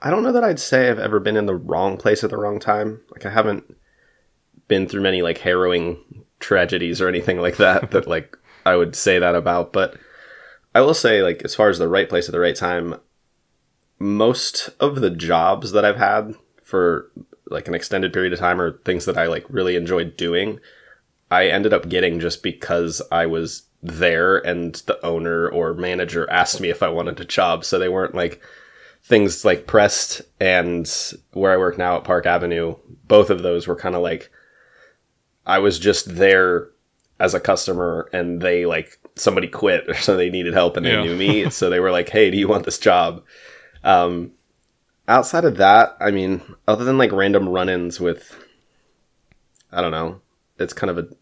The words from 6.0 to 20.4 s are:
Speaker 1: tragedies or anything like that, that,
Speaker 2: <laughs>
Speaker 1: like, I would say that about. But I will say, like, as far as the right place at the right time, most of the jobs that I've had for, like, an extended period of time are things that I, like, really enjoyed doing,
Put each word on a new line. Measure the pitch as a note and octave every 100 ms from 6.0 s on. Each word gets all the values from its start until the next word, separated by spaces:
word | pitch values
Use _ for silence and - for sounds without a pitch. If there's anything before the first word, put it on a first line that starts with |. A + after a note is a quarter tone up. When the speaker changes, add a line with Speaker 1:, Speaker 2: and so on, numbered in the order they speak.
| - - - -
Speaker 1:
tragedies | - G2 F2 F#2 E2+ F2
or | F#2
anything | F2+ F#2 F2+
like | F2 -
that, | F#2+ F#2+ -
that, | F#2+ -
Speaker 2:
<laughs> |
Speaker 1:
like, | E2 - - _ _ F#2
I | F2+
would | E2+ -
say | G2+ F2+
that | F2 F2
about. | F2 F2 E2
But | G2 F#2+ - _ - - - - - _
I | A#2
will | C#3+
say, | D#3+ A#2+ G#2+
like, | F#2 E2
as | G#2 -
far | G#2+
as | E2+
the | E2+
right | F#2+ E2
place | F2 F2
at |
the | F2
right | F2 D2
time, | F2+ F2 E2+ - _ _ _ _ _ _ _ _ _ -
most | G2+ G#2 A2+ B2 - - - -
of | C#3+ C3+
the | G2+
jobs | E2 E2 E2 F2 G2+ G#2
that | G#2
I've | G#2 G2+
had | G2+ G#2+ G#2+ - _ _
for, | - F#2+ F2 D#2+ - - - _ -
like, | C#2+ -
an | E2+
extended | - F#2+ F2+
period | F#2 F#2
of | F2
time | F2 F2+
are | E2+ - -
things | F2+ F#2+
that | E2
I, | E2
like, | E2 -
really | B2 F#2 F2+
enjoyed | E2+ F2+ E2+ -
doing, | E2+ F2